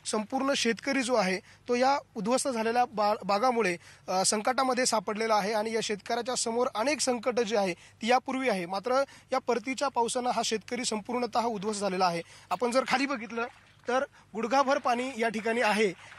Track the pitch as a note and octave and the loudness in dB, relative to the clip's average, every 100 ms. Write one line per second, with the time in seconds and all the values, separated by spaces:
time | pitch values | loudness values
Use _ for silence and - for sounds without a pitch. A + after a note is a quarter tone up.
0 | - A3 G#3 C4 C4+ C#4+ A#3 G#3 - C4+ | -4 -4 -2 -2 0 2 0 0 0 -2
1 | A#3+ A#3+ F#3 F#3 - - - A#3+ C4 C#4+ | 2 2 2 0 -6 -16 -4 2 4 2
2 | - A#3 G3+ B3+ C#4+ A3+ A3 A#3+ B3 G#3+ | -2 -6 0 0 0 -2 0 2 0 2
3 | G#3 G#3+ F#3+ G3+ B3+ A#3 G3 F3 - - | 0 0 0 2 2 2 0 -2 -8 -18
4 | - F#3 F#3+ G#3+ G#3+ B3+ C4 B3 B3+ A3 | -4 0 2 2 0 2 2 2 0 0
5 | G3 G#3 A3+ G#3 G3 A3 A3 A3 G#3 G3+ | -2 -4 2 2 2 -2 -2 -2 -2 -6
6 | - A#3 A#3+ A#3+ A#3 A#3 B3+ G#3 B3 D4+ | -4 -4 -2 -2 -2 0 0 0 0 0
7 | - B3 B3+ A#3+ G#3+ A3 F#3+ E3+ - - | 0 0 0 0 0 2 0 -2 -12 -8
8 | G#3+ B3+ C4+ C4 C4 G3 F3 G3 G#3+ B3+ | 2 2 2 -2 0 0 -2 -6 0 0
9 | C#4 - - C4 - A#3 A#3+ B3 C#4 B3+ | 0 -6 -4 -2 0 -2 -2 -2 -2 0
10 | A#3 B3+ B3 A3 G#3+ A3 - A#3+ B3+ G#3+ | 0 0 -2 -2 -2 -4 -4 -6 -4 -4
11 | G3+ B3 A#3+ B3 A#3 G#3 G#3 G#3 G3+ F#3 | -4 -4 -2 -2 -2 -2 -4 -4 -4 0
12 | F3+ E3+ - - - F#3 A#3+ A#3+ A#3+ B3+ | 0 0 -6 -16 -8 -2 0 0 0 0
13 | C4+ C4+ A3 A3+ A#3+ - - - - B3+ | 0 -4 -6 -8 -8 -10 -20 -14 -2 -2
14 | C#4+ - - G#3+ A3+ C4+ C4 C#4+ C4 A#3+ | -2 -8 -12 -6 0 2 4 2 2 0
15 | B3+ A#3+ A3+ A3 A3 A3+ A3 G3+ G#3+ E3 | -2 -2 -2 -2 -2 2 2 4 2 0
16 | - | -12